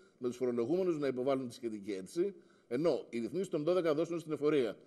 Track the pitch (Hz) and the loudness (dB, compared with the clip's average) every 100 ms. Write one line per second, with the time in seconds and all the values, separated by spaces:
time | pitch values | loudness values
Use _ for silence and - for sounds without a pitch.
0 | - _ 123 120 123 120 117 180 185 156 | -20 _ -6 -2 0 0 2 2 2 2
1 | 139 123 127 135 123 113 117 107 98 95 | 0 0 0 0 -2 -6 -6 -6 -6 -6
2 | 92 170 202 190 - _ _ 123 170 117 | -4 -2 -2 -2 -18 _ _ 0 2 2
3 | - 117 110 156 190 160 151 185 165 147 | -2 -4 -4 -2 -2 0 2 2 4 2
4 | 165 170 156 139 147 151 110 - | 0 -4 -6 0 2 4 2 -2